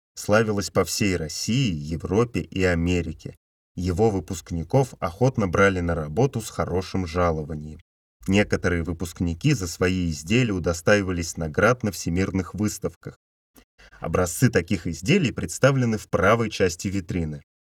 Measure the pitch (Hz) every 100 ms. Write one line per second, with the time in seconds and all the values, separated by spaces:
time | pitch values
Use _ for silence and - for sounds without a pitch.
0 | _ - - 104 110 101 95 - 87 -
1 | 104 90 78 - - 123 127 78 73 82
2 | 87 98 120 92 - 95 92 85 85 90
3 | 85 78 - - _ _ _ - 90 85
4 | 113 98 82 95 - 85 78 131 131 -
5 | 90 - 127 120 98 85 98 92 85 82
6 | 76 78 - 113 - - 78 87 92 95
7 | 90 90 87 78 76 76 76 78 _ _
8 | _ _ - 101 104 92 92 87 82 85
9 | 90 - 87 82 139 139 90 - 92 92
10 | 87 73 78 117 120 92 85 82 - 104
11 | 95 87 85 - 80 73 104 123 107 -
12 | - 87 95 92 87 92 104 - - -
13 | - - _ _ _ - _ _ - -
14 | - 92 90 - 123 98 85 95 92 80
15 | 95 196 135 - 101 - 131 135 120 107
16 | - - 92 117 110 - 95 87 101 95
17 | 85 92 78 73 - _ _